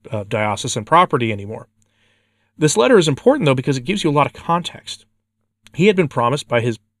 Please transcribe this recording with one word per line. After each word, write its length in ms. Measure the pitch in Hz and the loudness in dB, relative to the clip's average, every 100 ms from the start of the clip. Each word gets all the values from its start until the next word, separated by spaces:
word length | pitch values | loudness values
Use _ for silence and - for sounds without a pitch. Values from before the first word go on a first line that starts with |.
| - | -12
a 160 | 107 101 | -10 -6
diocesan 580 | 107 107 101 127 - | -4 -4 -4 -6 -8
property 480 | 107 165 180 139 117 | 2 2 4 0 -2
anymore. 360 | 104 101 113 - _ _ _ _ _ _ _ _ - | -6 -10 -16 -18 _ _ _ _ _ _ _ _ -2
This 180 | 151 208 | 0 2
letter 220 | 247 233 | 4 4
is 100 | 156 | 4
important, 380 | 135 - 285 160 | 0 2 2 2
though, 80 | |
because 240 | 131 135 135 | 0 -2 -4
it 80 | 123 | -4
gives 180 | 202 | -4
you 60 | 160 | -2
a 20 | |
lot 140 | 147 131 | 0 0
of 80 | |
context. 720 | - - 170 170 - - - _ _ _ _ _ _ _ | -4 -4 -2 -4 -14 -18 -20 _ _ _ _ _ _ _
He 140 | - 196 | 0 2
had 100 | 190 | 2
been 100 | 160 | 0
promised 420 | - 117 143 - | 0 -2 -2 -2
by 120 | 120 | -2
his 180 | 120 110 _ _ | 0 -4 _ _